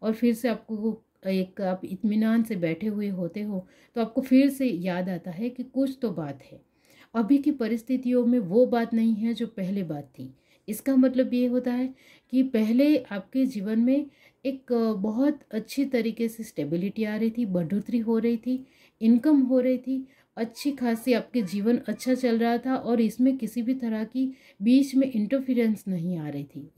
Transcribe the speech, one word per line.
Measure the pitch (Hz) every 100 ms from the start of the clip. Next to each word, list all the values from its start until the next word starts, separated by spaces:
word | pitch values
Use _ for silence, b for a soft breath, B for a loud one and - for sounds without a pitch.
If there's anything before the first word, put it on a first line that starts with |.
और | 208
फिर | 220 240
से | 226 247
आपको | 220 - 214
वो | 220 220 _ _ 190
एक, | 190 185 -
आप | 190 185
इत्मीनान | - 185 214 214 220 226
से | 226 202
बैठे | 170 165 214
हुए | 208 208
होते | 185 170 208
हो | 208 196 185 b b
तो | 240
आपको | 226 269
फिर | 262 254 277
से | 269 254
याद | 175 180 175 185
आता | 175 180
है | 165 240
कि | 247
कुछ | 254 254 269 269
तो | 233
बात | 165 147 139
है। | - - _ b b b b
अभी | 233 208 285
की | 294
परिस्थितियों | 277 220 233 - 262 247 247 233
में | 247
वो | 180 208 247
बात | 240 226
नहीं | 233 226
है | 214 226
जो | 233 226
पहले | - 185 202
बात | 170 147
थी। | 139 - 131 b b b -
इसका | 214 - 269
मतलब | 262 254 254
ये | 247 247
होता | 247 247
है | 247 262 262 b b _
कि | 254
पहले | 262 220 214 233 285 302
आपके | - 202 - 262 262
जीवन | 208 196 220
में | 240 277 294 B B _
एक, | 269 269 -
अ, | 233 226
बहुत | 202 208 214 285 294 -
अच्छी | 220 - -
तरीके | 277 247 226 226 233
से | 226
स्टेबिलिटी | 220 - 147 170 196 -
आ | 214 214
रही | 226
थी, | 226 226
बढ़ोतरी | 180 160 202 - 240
हो | 226 226
रही | 233 233
थी, | 247 254 B B B _
इनकम | 226 240 302 294
हो | 254 254
रही | 254 254
थी, | 254 262 262 B B -
अच्छी | 226 - 285
खासी | 285 247 233 262
आपके | 226 - 240
जीवन | 190 202 208 247
अच्छा | 233 220 262
चल | 254 254 226
रहा | 233 240
था | 247 262
और | - 233
इसमें | 226 220 254 262
किसी | 220 247
भी | 226
तरह | 262 233 220
की | 220 254 262 B B -
बीच | 202 262 277
में | 262 269
इंटरफेरेंस | 220 208 269 262 240 226 208 -
नहीं | 180 170 175
आ | 151
रही | 143
थी। | 139 143 147